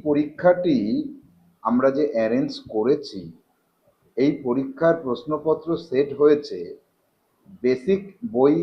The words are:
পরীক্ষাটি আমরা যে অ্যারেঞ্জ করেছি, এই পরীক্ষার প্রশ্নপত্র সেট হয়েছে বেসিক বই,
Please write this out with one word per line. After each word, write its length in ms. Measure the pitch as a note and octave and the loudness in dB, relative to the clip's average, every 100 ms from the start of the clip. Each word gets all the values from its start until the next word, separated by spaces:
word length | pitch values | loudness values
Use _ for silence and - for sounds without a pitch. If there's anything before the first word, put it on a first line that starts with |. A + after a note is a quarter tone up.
পরীক্ষাটি 720 | D3+ D3 D3 - F3 F3+ F3+ B2+ G#2 C3 - - _ _ _ _ | -2 0 -2 0 2 2 2 0 0 -2 -4 -12 _ _ _ _
আমরা 260 | A2+ B2 C3+ | 0 2 2
যে 140 | C3+ C#3+ | 2 0
অ্যারেঞ্জ 400 | A2+ A2 B2 C#3+ - - | 0 0 0 -2 -6 -6
করেছি, 520 | G#2+ A#2 D3+ - F#2+ E2+ - _ _ _ _ _ _ _ - | -2 0 0 -4 -14 -14 -18 _ _ _ _ _ _ _ -2
এই 140 | C#3+ C3+ | 0 0
পরীক্ষার 500 | B2 C3 C3+ - E3 E3 | -2 -2 -4 0 2 2
প্রশ্নপত্র 680 | C3 A#2+ D3+ D3+ D#3 D3+ E3 D#3+ | -2 -6 -6 -4 -2 -2 -2 -6
সেট 320 | - B2+ C#3+ C#3 | -2 0 0 4
হয়েছে 380 | D3 D3 - F#2 F2 - _ _ _ _ _ _ _ - | 4 4 0 -10 -10 -14 _ _ _ _ _ _ _ -2
বেসিক 400 | B2 B2+ F#3 G3 - - A2+ | 0 0 0 -2 -4 -12 -4
বই, 220 | A#2 C#3+ E3 | 2 4 4